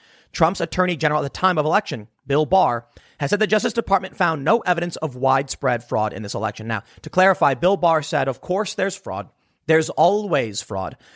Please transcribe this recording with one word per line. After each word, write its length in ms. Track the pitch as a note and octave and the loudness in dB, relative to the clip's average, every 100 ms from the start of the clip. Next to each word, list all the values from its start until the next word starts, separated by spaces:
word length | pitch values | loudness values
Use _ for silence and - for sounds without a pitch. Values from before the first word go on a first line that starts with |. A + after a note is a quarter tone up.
| _ _ _ | _ _ _
Trump's 280 | - E3 G3 | 0 0 2
attorney 360 | E3 - F3+ D#3+ | -4 0 -2 0
general 240 | D3+ D3+ | 0 0
at 120 | C#3 | -4
the 80 | - | -2
time 180 | F#3+ E3+ | 0 2
of 60 | |
election, 420 | D3+ F#3+ - B2 G#2 _ C3+ | 2 0 0 -8 -10 _ 0
Bill 200 | C#3+ D3 | 0 4
Barr, 400 | F#3+ D3+ A#2+ - - _ _ | 4 4 0 -8 -20 _ _
has 120 | C#3+ | -2
said 100 | G3+ | 0
the 60 | G3 | 2
Justice 260 | G#3+ A#3 | 2 0
Department 440 | A#3 - F#3+ F3+ - | -4 0 0 0 -2
found 280 | F3 D#3 | 0 0
no 160 | C#3 A3 | 2 2
evidence 340 | F#3 E3 F3 - | 2 -2 -2 -6
of 200 | D#3 B2 | -8 -2
widespread 680 | C3 C3+ C#3+ - C3 A#2+ | 0 2 0 -4 -2 -2
fraud 300 | - A#2 G#2+ | -2 -2 -2
in 100 | E2 | -4
this 120 | G#2 | -8
election. 340 | A2+ G#2 - A2 | -4 -4 -4 -6
Now, 140 | G#2+ - - | -6 -8 -16
to 80 | - | -4
clarify, 440 | F3+ F#3+ F3+ D3 | 4 4 4 2
Bill 220 | B2 F3 G3 | 2 0 2
Barr 260 | E3+ D#3+ | 2 2
said, 260 | C#3+ D3 C3+ | 0 -2 -2
"Of 120 | B2+ | -4
course 340 | - F#3 G#3 | -4 -2 -2
there's 220 | - F#3+ - | -4 -4 -4
fraud. 340 | G#2+ F#2+ - _ _ _ - | -8 -8 -8 _ _ _ 2
There's 240 | D#3+ D#3 | 2 2
always 720 | - E3+ G#3 G#3 D3+ A2+ G2 | 2 2 2 0 -2 -2 -6
fraud." 340 | - G2 F2 - _ | -6 -6 -6 -8 _